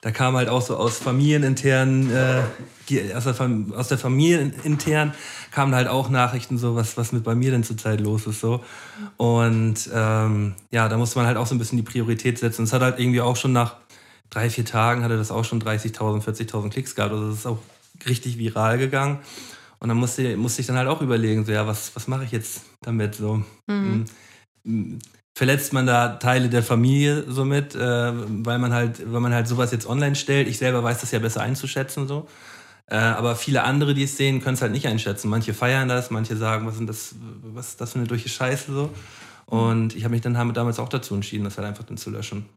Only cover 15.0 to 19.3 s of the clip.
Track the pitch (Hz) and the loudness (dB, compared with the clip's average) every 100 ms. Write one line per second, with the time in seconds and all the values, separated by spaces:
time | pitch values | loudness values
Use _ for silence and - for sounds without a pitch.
15 | 117 113 107 107 113 117 110 107 110 107 | 2 0 0 -2 0 -2 0 -2 -2 -4
16 | 107 107 104 104 110 110 104 104 131 - | -2 0 -2 -6 -4 -4 -4 -4 -6 -4
17 | 107 107 107 107 123 113 110 - _ - | -2 -2 -4 -4 -4 -6 -8 -20 _ -14
18 | - 123 127 117 113 107 110 120 135 135 | -4 -4 -2 -4 -4 0 2 2 0 0
19 | 139 143 - | 0 -2 -8